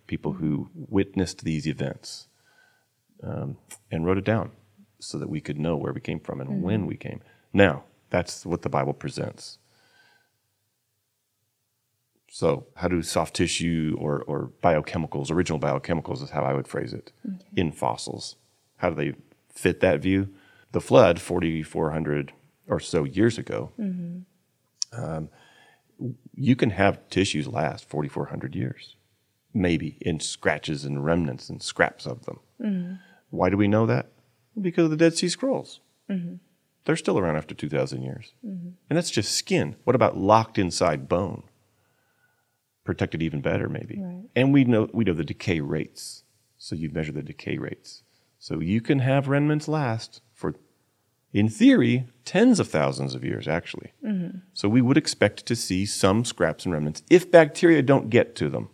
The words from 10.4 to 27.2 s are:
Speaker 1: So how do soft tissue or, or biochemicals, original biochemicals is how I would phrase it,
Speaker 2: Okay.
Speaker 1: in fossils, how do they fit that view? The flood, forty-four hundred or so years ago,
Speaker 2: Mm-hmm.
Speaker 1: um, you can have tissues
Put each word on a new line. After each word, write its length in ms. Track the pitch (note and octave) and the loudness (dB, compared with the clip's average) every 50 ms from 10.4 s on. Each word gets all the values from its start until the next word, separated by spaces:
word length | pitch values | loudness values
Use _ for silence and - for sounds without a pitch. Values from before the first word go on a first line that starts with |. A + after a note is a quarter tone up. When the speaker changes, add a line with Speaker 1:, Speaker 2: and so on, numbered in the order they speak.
| _ _ _ _ _ _ _ _ _ _ _ _ _ _ _ _ _ _ _ _ _ _ _ _ _ _ _ _ _ _ _ _ _ _ _ _ _ _ | _ _ _ _ _ _ _ _ _ _ _ _ _ _ _ _ _ _ _ _ _ _ _ _ _ _ _ _ _ _ _ _ _ _ _ _ _ _
Speaker 1:
So 360 | - - F2+ E2 C#2+ C2 - - _ | -6 -2 0 0 0 0 -4 -12 _
how 120 | - F2+ F2+ | -6 -2 0
do 140 | F2+ E2 | 0 0
soft 320 | D2+ - - F2 D#2+ - - | -2 -2 -2 -2 -2 0 0
tissue 600 | - F2+ E2 - - E2+ E2+ E2 D#2+ D#2 D#2 E2 - | -2 -2 0 0 -2 -2 0 0 0 0 -2 -2 -2
or, 240 | - D2+ D2 C#2 | -2 -2 -4 -4
or 280 | - - D2 C#2+ C#2 - - _ | -4 -6 -6 -6 -6 -8 -4 _
biochemicals, 680 | - F2 D#2+ D2+ D2+ - - F2 D#2 - - C#2+ C#2 D2+ | 2 4 4 2 0 -2 -4 -6 -6 -4 -6 -6 -4 0
original 280 | D#2+ F2+ E2+ E2 D#2+ C#2 | 0 0 0 0 -2 -2
biochemicals 640 | D2 C#2+ C#2 C#2+ - - E2+ D#2 - - C#2 C2 | -2 -2 -2 -2 -2 -4 -4 -4 -4 -6 -8 -10
is 80 | C#2+ - | -10 -8
how 120 | - D2 | -4 -4
I 100 | C#2 C2 | -2 0
would 160 | C#2 C#2 C2+ - | -2 -2 -4 -6
phrase 240 | - - - - | -8 -8 -8 -8
it, 200 | - - - - - _ - | -10 -12 -14 -18 -20 _ -12
Speaker 2:
Okay. 180 | G#3+ F#3+ - - _ G3+ | -12 -12 -12 -14 _ -2
Speaker 1:
in 160 | G2 F2+ D2+ | -2 -2 -2
fossils, 640 | C#2 - - A#1+ A#1 - - B1+ - - - - - _ _ _ _ _ _ _ _ | -2 -2 -4 -4 -4 -4 -8 -10 -10 -12 -12 -14 -16 _ _ _ _ _ _ _ _
how 140 | - - F2 | -4 -2 -2
do 60 | D#2+ | -2
they 180 | D2 D2+ D2 C2+ - - _ _ _ _ _ | -2 -4 -4 -6 -8 -14 _ _ _ _ _
fit 320 | - - - F2+ E2+ - | -8 -2 0 0 2 4
that 200 | - F#2 F2 D2+ | 2 2 2 2
view? 280 | D#2+ F#2+ F#2+ G2 G2+ G2 - - _ _ _ _ _ _ | 2 2 2 2 0 -2 -6 -14 _ _ _ _ _ _
The 80 | - E2+ | -6 -4
flood, 360 | - - B2 C3+ A2 F2 E2+ E2+ | 2 6 8 8 8 8 6 2
forty-four 680 | - - F2 F2+ F2 E2 D#2+ D#2 D#2 - - E2 D#2+ D2+ | -2 -4 -2 0 0 0 -2 -2 -4 -4 -2 -2 -2 0
hundred 400 | D#2 D#2+ D#2 D2 D2 D2 C#2+ - - _ _ _ _ _ _ - | 0 -2 -2 0 -2 -2 -2 -6 -10 _ _ _ _ _ _ -4
or 100 | G2+ D#2+ | -4 -4
so 260 | - - - D#2+ C#2+ | -2 -2 -2 0 0
years 340 | C#2 - F#2 A2 A#2+ A2+ - | 0 0 2 2 2 2 -2
ago, 340 | - - - - - - - - | -6 -6 -6 -6 -8 -8 -8 -6
Speaker 2:
Mm-hmm. 1200 | G#3 F#3+ F3+ F3+ E3+ E3+ F3 F3+ F#3 - _ _ _ _ _ _ _ _ _ _ - - A#2 A#2 | -6 -6 -6 -6 -8 -10 -10 -12 -14 -18 _ _ _ _ _ _ _ _ _ _ -10 -8 -8 -8
Speaker 1:
um, 280 | D3+ D#3 D#2+ - D#3 - - _ _ _ _ _ _ _ _ _ _ _ _ - C3 B2 A#2+ - - - - | -6 -6 -6 -6 -8 -10 -14 _ _ _ _ _ _ _ _ _ _ _ _ -12 -10 -10 -10 -12 -18 -16 -10
you 200 | - C3+ A#2 C3 | 0 2 2 4
can 160 | - - A2+ | 4 2 2
have 380 | F#2+ F#2+ G2 F#2+ - - - _ | 4 4 4 4 4 0 -6 _
tissues 400 | - F2+ | 0 0